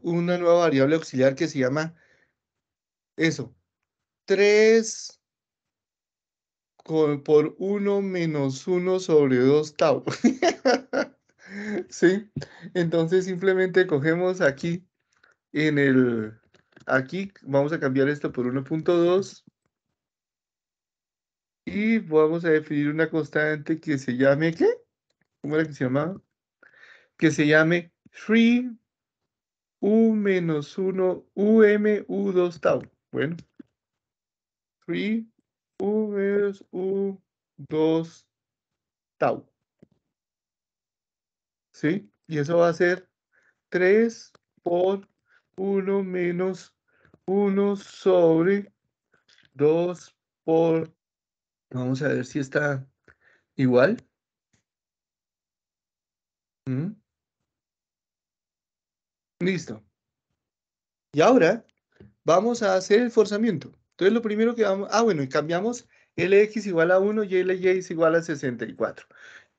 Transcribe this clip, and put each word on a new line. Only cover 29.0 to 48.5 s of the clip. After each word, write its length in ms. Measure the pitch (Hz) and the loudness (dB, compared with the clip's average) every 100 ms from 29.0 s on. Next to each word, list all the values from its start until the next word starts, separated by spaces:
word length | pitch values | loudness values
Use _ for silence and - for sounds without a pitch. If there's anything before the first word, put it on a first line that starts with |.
| _ _ _ _ _ _ _ _ | _ _ _ _ _ _ _ _
U 320 | 202 220 226 | 2 4 4
menos 640 | 214 202 185 170 151 143 - | 2 0 0 0 -4 -4 -6
uno, 480 | 190 185 185 - - | -4 0 -2 -2 -8
U 280 | - 208 220 | 0 4 6
M, 420 | 208 208 208 208 - | 6 6 0 0 -2
U 240 | 196 202 | -4 -2
dos 280 | 180 175 170 | 0 0 0
tau. 220 | 175 135 - _ _ | 0 0 -4 _ _
Bueno. 240 | 127 139 170 - - - _ _ _ _ _ _ _ _ _ _ _ | -6 -6 -8 -16 -20 -20 _ _ _ _ _ _ _ _ _ _ _
Three 460 | - 175 202 226 226 _ _ _ _ - | -8 -6 -4 -4 -8 _ _ _ _ -8
U 300 | 196 214 214 | -4 -2 -4
menos 560 | 202 196 202 202 196 _ | -4 -2 -2 -2 -6 _
U 460 | 180 190 196 196 190 _ _ _ - | -8 -6 -4 -6 -8 _ _ _ -20
dos 680 | 139 151 156 165 165 - _ _ _ _ _ _ _ _ _ - | -8 -2 0 0 -4 -14 _ _ _ _ _ _ _ _ _ -4
tau. 300 | 143 - - _ _ _ _ _ _ _ _ _ _ _ _ _ _ _ _ _ _ _ _ _ _ | -4 -4 -10 _ _ _ _ _ _ _ _ _ _ _ _ _ _ _ _ _ _ _ _ _ _
¿Sí? 380 | _ 147 196 - _ - | _ -4 -4 -8 _ -10
Y 120 | 156 | -6
eso 200 | 143 170 | -2 2
va 100 | 170 | 2
a 60 | |
ser 340 | 170 175 180 - _ _ _ _ _ _ | 2 0 -2 -8 _ _ _ _ _ _
tres 600 | 180 180 214 233 226 - _ _ _ | 0 2 2 0 -4 -18 _ _ _
por 460 | 175 175 185 196 196 _ _ _ _ - | -4 -2 0 -2 -8 _ _ _ _ -8
uno 460 | 196 196 190 196 | -4 -4 -2 -4
menos 720 | 190 180 175 175 185 185 - _ _ _ _ _ - | -4 -4 -4 -4 -4 -6 -14 _ _ _ _ _ -4
uno 500 | 196 202 196 202 196 | 0 0 0 -2 -4
sobre 960 | - - 196 180 165 160 170 | -10 -4 2 4 4 4 2